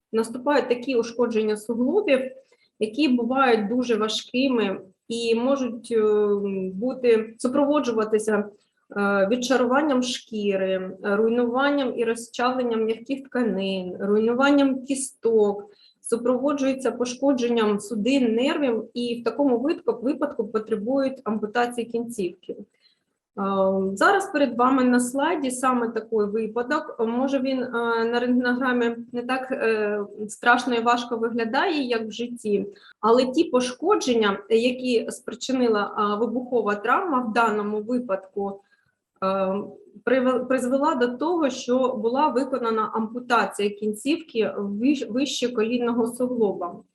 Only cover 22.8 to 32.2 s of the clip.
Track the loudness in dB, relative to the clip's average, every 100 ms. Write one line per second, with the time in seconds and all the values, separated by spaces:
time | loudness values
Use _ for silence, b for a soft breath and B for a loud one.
22.8 | _ _ _ _ _ -6 -2 0 2 2
23.8 | 0 2 4 4 2 0 0 2 2 4
24.8 | 4 4 2 0 0 0 -2 -2 0 0
25.8 | 0 -4 -2 0 0 -2 -4 -4 -2 -2
26.8 | -4 -4 -2 0 0 0 0 -2 -2 -2
27.8 | 0 0 0 0 2 2 2 0 0 2
28.8 | 0 -2 -6 -8 -4 -4 -4 -2 0 0
29.8 | 0 -2 -6 -8 -12 -2 2 4 2 0
30.8 | 2 0 0 -4 -2 -2 -2 0 0 0
31.8 | -2 -2 -4 -6